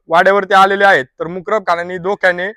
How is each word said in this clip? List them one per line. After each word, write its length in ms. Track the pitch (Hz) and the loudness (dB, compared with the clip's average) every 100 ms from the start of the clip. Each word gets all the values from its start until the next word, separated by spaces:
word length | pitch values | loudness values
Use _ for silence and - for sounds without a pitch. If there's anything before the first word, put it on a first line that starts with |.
| - | -2
वाड्यावरती 460 | 165 190 202 190 | 0 2 2 2
आलेले 300 | 196 196 196 | 2 4 2
आहेत, 200 | 196 175 | 2 2
तर 220 | 127 - 160 | -2 -8 -10
मुकरब 360 | 185 180 214 | -10 -6 -4
खानाने 360 | 190 170 175 185 | -2 -4 -4 -8
धोक्याने, 540 | 175 202 185 180 185 | -6 -2 0 -2 -6